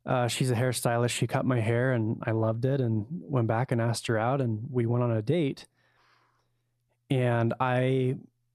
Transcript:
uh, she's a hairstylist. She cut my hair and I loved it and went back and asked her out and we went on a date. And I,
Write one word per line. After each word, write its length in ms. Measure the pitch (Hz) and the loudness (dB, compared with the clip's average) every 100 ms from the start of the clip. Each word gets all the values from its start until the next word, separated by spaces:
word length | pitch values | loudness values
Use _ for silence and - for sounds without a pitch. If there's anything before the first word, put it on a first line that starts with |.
uh, 220 | - 131 120 | -2 0 0
she's 220 | - 131 | 0 0
a 40 | |
hairstylist. 560 | 117 127 120 127 117 120 | 2 0 0 0 2 0
She 160 | - 120 | 0 -2
cut 180 | 135 | 0
my 160 | 127 123 | 0 0
hair 320 | 110 117 131 | 2 2 2
and 280 | 123 110 113 | 0 0 -2
I 80 | - | -2
loved 320 | 110 110 113 | 0 0 0
it 160 | 131 139 | 0 0
and 260 | 120 110 107 | 0 -2 -4
went 360 | 175 - 135 113 | -8 -4 0 0
back 240 | 113 123 | 0 0
and 100 | 117 | 0
asked 280 | 117 113 - | 0 -2 -2
her 100 | 113 | 0
out 220 | 113 139 | 0 0
and 260 | 123 107 120 | -2 -4 -4
we 160 | 123 117 | -2 0
went 180 | 120 | 2
on 80 | 120 | 0
a 100 | 113 | 0
date. 440 | 107 175 156 - - _ _ _ _ _ _ _ _ _ _ _ _ _ - | 0 0 0 -4 -14 _ _ _ _ _ _ _ _ _ _ _ _ _ -2
And 460 | 131 123 117 117 - | 0 2 2 2 0
I, 560 | 127 123 127 131 127 135 - _ _ | 0 2 2 2 0 -2 -10 _ _